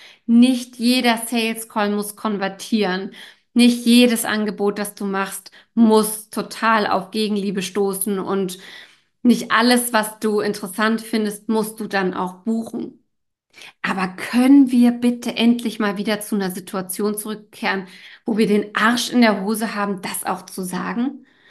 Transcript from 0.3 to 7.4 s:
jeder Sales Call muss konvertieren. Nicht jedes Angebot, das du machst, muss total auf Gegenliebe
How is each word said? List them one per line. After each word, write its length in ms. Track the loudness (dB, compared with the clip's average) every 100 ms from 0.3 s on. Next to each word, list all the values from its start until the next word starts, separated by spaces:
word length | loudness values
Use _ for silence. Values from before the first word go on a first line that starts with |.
| 6 6 4 -4 -4
jeder 400 | 0 2 2 0
Sales 520 | -2 -2 -2 -4 -8
Call 220 | -4 -2
muss 240 | -2 -6 -8
konvertieren. 960 | -6 -4 -6 -8 -4 -2 0 -2 -6 -14 -20 -20 _ 4
Nicht 280 | 4 4 4
jedes 400 | 6 6 2 -2
Angebot, 540 | -2 -4 -2 -2 -2
das 160 | -6 -6
du 100 | -6
machst, 440 | -4 -6 -8 -18 -20 _ 2
muss 540 | 6 6 2 -6 -12
total 580 | -10 -8 -4 0 2 0
auf 240 | -2 -4
Gegenliebe 500 | -4 -2 -2